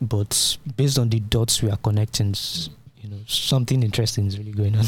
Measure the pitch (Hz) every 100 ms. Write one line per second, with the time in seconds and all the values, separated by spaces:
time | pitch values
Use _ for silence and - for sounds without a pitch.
0 | 110 104 101 - - - - 127 139 135
1 | 117 113 104 117 113 - 110 101 110 104
2 | 107 - 101 98 - 175 160 - - -
3 | 104 101 107 - - 135 117 131 110 110
4 | 110 - 101 101 107 104 101 107